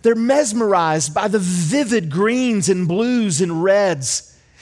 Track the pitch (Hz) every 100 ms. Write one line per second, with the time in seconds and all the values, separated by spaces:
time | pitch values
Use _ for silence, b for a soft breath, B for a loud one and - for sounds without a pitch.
0 | 233 226 233 277 277 214 220 190 165 156
1 | 151 151 208 214 180 180 156 269 262 226
2 | 160 151 208 247 254 214 165 185 175 180
3 | 240 247 214 147 180 165 185 196 196 156
4 | 127 - - B B B